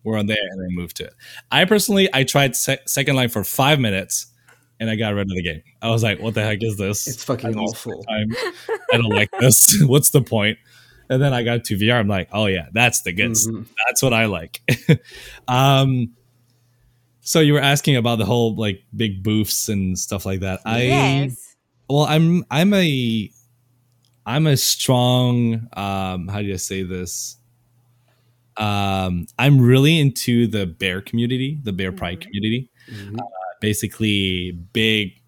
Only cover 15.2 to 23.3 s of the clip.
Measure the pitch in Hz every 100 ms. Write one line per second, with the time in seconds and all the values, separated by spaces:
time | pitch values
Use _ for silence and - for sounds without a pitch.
15.2 | - - - 127 135 135 135 127 117 _
16.2 | _ _ _ _ _ _ _ _ _ _
17.2 | - 170 151 147 139 143 - 131 117 117
18.2 | 98 123 113 104 107 95 _ 104 113 95
19.2 | 104 107 104 - - 101 95 90 - 98
20.2 | 101 95 95 92 110 117 127 135 135 135
21.2 | 139 123 - _ _ _ _ 143 151 156
22.2 | 165 175 - 135 185 202 175 135 120 113
23.2 | 95